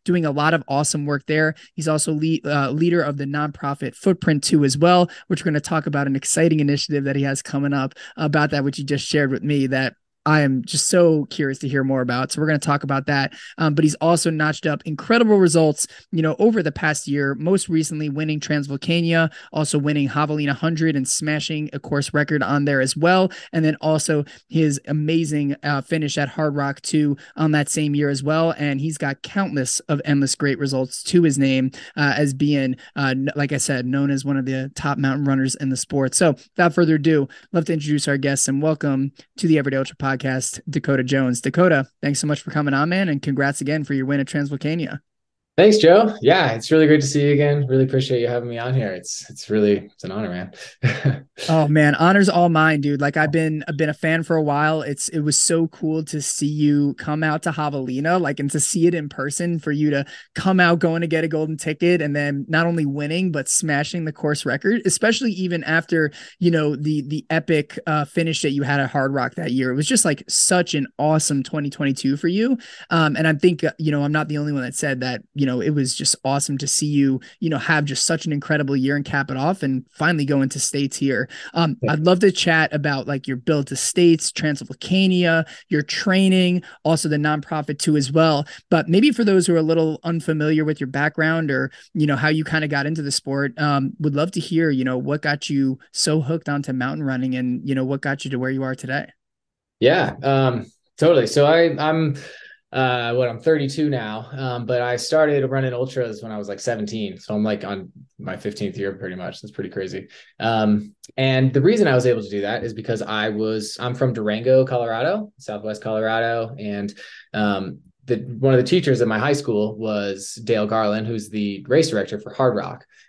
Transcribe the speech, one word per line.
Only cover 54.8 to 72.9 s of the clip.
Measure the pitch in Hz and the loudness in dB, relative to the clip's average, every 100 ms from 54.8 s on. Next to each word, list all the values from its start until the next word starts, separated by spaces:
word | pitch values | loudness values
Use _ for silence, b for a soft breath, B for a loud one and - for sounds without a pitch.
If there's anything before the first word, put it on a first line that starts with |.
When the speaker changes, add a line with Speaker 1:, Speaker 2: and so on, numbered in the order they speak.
Speaker 1:
It's, | 143 139 - | -4 -6 -4
it | 165 | -2
was | 147 - | 0 0
so | - 165 165 | 2 2 0
cool | - 156 156 156 | -2 -4 -4 -4
to | 151 | -6
see | 139 - 147 | -6 -4 -2
you | 151 147 143 143 | 2 2 4 2
come | - - 151 | -2 -6 -4
out | 156 151 | -2 -2
to | 170 | -4
Javelina, | 156 147 139 127 127 156 185 | -4 -4 -4 -6 -4 0 0
like, | 151 139 | 0 -2
and | 143 | -2
to | 156 | -2
see | - 175 170 | -2 2 2
it | 170 | 2
in | 147 | -6
person, | - 139 147 175 165 | -6 -6 -4 -2 -2
for | 151 | -2
you | 147 151 | 0 2
to | 139 139 B B | 0 -2 B B
come | - 190 185 | -2 2 4
out | 175 170 | 4 4
going | 170 165 | 2 0
to | 170 | -2
get | 160 165 | -2 -2
a | |
golden | 156 156 151 | -2 -4 -4
ticket | 156 151 170 175 | -6 0 2 2
and | 147 147 | 0 0
then | 147 143 139 | -2 -2 -2
not | 160 170 | 0 2
only | 170 147 | 0 -2
winning, | 139 147 170 185 | -2 -2 -2 -2
but | 143 131 | -2 -2
smashing | - 165 143 143 175 156 | -2 0 0 -2 -4 -6
the | |
course | - 151 147 139 | -4 -2 0 -2
record, | 139 190 233 185 | 0 0 2 0
especially | - 220 226 254 | 0 0 2 -2
even | 180 180 170 - | -2 -2 -2 0
after, | 160 - 165 151 B B B | -2 0 0 0 B B B
you | 175 | 2
know, | 165 151 | 2 0
the, | 143 151 151 135 | -2 -2 -2 -2
the | 151 - | -6 -2
epic, | 160 156 156 147 - - | -2 0 0 0 -8 -4
uh, | 151 143 | -4 -2
finish | - 165 151 | -2 -2 -2
that | 151 | -2
you | 143 | -2
had | 139 143 | 0 0
at | 131 | 0
Hard | 147 135 | 0 0
Rock | 139 123 - | -2 -4 -4
that | 156 | -4
year. | 127 127 | -2 -2
It | 131 | -2
was | 151 | 0
just, | 254 170 | 0 0
like, | 143 - | -2 -2
such | - - 180 175 | 0 2 2 0
an | - 135 - | -2 -4 -2
awesome | 147 156 - 139 | 0 2 0 -2
twenty | 131 156 143 | -4 -6 -6
twenty-two | - 139 139 135 143 | -4 -2 0 -2 0
for | 170 | 0
you. | 190 240 247 B B B | 0 0 -2 B B B